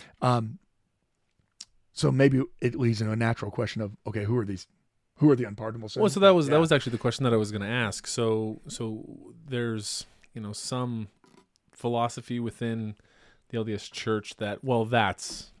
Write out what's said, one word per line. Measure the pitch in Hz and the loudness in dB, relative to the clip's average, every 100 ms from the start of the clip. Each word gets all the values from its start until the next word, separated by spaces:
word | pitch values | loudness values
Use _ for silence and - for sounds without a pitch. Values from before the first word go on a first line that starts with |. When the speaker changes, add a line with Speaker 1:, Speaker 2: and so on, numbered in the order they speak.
| - - | -20 -2
Speaker 1:
Um, | 123 120 113 180 _ _ _ _ _ _ _ _ _ - - _ _ | 0 0 -2 -10 _ _ _ _ _ _ _ _ _ -20 -20 _ _
so | - 147 | -2 2
maybe | 131 139 131 - - | 6 6 4 0 -2
it | 123 | -4
leads | 151 120 110 | 0 0 0
into | 110 | -2
a | 113 | 0
natural | 117 117 104 | 0 -2 -4
question | - 110 110 | -4 -4 -4
of, | 101 104 110 | -8 -8 -8
okay, | 104 | -4
who | 104 123 | -2 0
are | 101 | -2
these, | 95 - _ _ _ _ - | -6 -10 _ _ _ _ 4
who | 147 | 4
are | 127 | 6
the | |
unpardonable | 110 104 110 113 107 | 0 -6 -8 -8 -6
sins? | - | 2
Speaker 2:
Well, | 214 | 2
so | 190 | 6
that | 196 | 8
was, | 180 139 | 8 6
Speaker 1:
Yeah. | 151 | 4
Speaker 2:
that | |
was | 160 | 6
actually | 143 120 | 4 2
the | 117 | -2
question | 120 - 127 | 0 0 2
that | |
I | 113 | 2
was | 104 | 2
gonna | 104 101 | -2 -4
ask. | 123 107 - - | -2 -2 -4 -6
So, | - 113 110 110 107 - | -2 0 0 -2 -8 -12
so | - 113 110 - - - 117 139 | -8 -8 -8 -12 -16 -18 -20 -8
there's, | 123 117 110 104 - - - _ | -4 -2 -4 -6 -8 -10 -20 _
you | 117 | -12
know, | 104 | -12
some | 104 - 127 123 113 104 _ _ _ _ _ _ | -10 -6 -4 -4 -6 -8 _ _ _ _ _ _
philosophy | - 123 117 117 - - 120 | -8 -2 0 -2 -4 -8 -6
within | 117 - 117 113 107 104 _ _ _ _ _ | -6 -4 -4 -4 -6 -10 _ _ _ _ _
the | 117 | -6
L | |
D | 110 101 | -4 -6
S | - | -8
Church | - 113 107 - - | -6 -2 -2 -4 -8
that, | 104 101 | -8 -6
well, | 131 120 | 0 0
that's, | 110 120 98 - - - - - | 2 2 2 -2 -10 -12 -16 -2